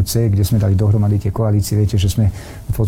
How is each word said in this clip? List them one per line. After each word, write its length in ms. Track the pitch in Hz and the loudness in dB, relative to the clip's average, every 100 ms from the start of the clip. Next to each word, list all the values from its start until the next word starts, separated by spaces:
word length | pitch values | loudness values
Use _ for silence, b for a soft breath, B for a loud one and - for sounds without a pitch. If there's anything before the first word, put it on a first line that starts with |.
| 98 | 0
C, 240 | 120 117 | 0 0
kde 160 | 101 101 | 2 0
sme 160 | 113 | 2
dali 160 | 101 95 | 2 2
dohromady 400 | 107 107 104 104 | 2 2 2 0
tie 160 | 104 | -2
koalície. 400 | 98 110 104 98 | -2 0 0 0
Viete, 240 | 107 104 104 | 0 0 0
že 80 | 95 | 0
sme 240 | - 104 - B B B | 2 0 -2 B B B
po-, 160 | - | -4